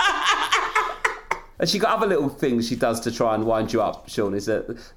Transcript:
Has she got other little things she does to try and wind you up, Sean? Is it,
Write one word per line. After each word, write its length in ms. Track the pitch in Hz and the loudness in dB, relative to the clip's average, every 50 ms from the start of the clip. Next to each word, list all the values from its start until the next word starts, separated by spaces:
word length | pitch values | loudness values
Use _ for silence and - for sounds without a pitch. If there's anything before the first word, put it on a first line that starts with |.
| 359 403 - - - 381 415 - - - - 440 - - - 440 - - - - - - - - - - - - - - - - | 2 2 2 0 0 0 0 0 0 0 0 0 0 0 0 -2 -2 -2 -4 -4 -4 -4 -4 -6 -8 -8 -8 -8 -10 -14 -6 -2
Has 120 | 170 165 | -2 0
she 80 | - - | 0 2
got 160 | 233 196 220 196 | 2 2 2 2
other 80 | 220 | 2
little 240 | 202 185 151 143 139 | 2 2 2 2 0
things 360 | - - 156 135 120 117 117 | -2 -2 0 0 2 2 0
she 80 | - 123 | 0 -2
does 240 | 117 135 120 117 117 | 0 2 0 0 0
to 120 | - 120 | -2 -4
try 220 | 117 - 127 113 110 | 0 0 2 2 2
and 100 | 107 110 | 2 2
wind 260 | 113 113 110 110 104 | 2 2 2 2 2
you 120 | 117 113 | 2 2
up, 260 | 101 87 - - - - | 2 0 -2 -4 -10 -8
Sean? 240 | - 120 107 98 | -2 -2 0 0
Is 160 | 98 101 95 110 | 0 -2 -2 0
it, 180 | 110 92 - - 117 - - - - | -2 -2 -2 -4 -10 -12 -14 -20 -8